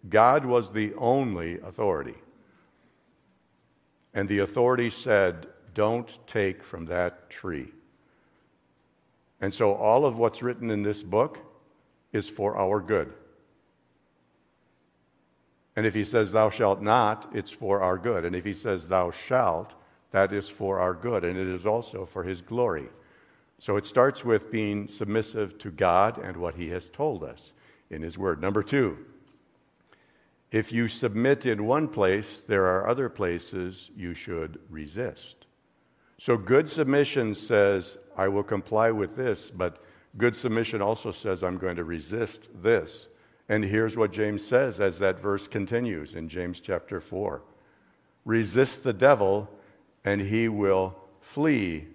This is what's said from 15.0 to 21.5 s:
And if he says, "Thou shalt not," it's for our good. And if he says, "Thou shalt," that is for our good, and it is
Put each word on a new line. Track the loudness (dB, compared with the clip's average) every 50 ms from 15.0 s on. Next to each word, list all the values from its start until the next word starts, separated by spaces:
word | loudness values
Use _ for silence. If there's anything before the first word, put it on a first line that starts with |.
| _ _ _ _ _ _ _ _ _ _ _ _ _ _ _
And | 0 0
if | 0 2
he | 0 -2
says, | 2 2 2 2 4
"Thou | 4 4 4 4
shalt | 2 2 2 2 2 2
not," | 2 2 4 4 4 2 0 -2 -8 -10 -8
it's | -8 -8 -10
for | -14 -10 -2 0 0 2
our | 2 0 0 0
good. | -2 -2 -2 -2 -2
And | -4 -4
if | -4 -6
he | -6 -8
says, | -6 -4 -4 -4 -4 -2 0
"Thou | 2 2 2 0
shalt," | -4 -8 -6 0 0 2 2 2 0 -2 -4 -10 -18 -20 _ _ _ _ _ _
that | 2 2 2 4
is | 2 -4 -6 -6
for | -10 -6 -4 -2 0 0
our | 0 0 0
good, | -2 -4 -2 -2 0 -2
and | -2 -2
it | -2 -4
is | -4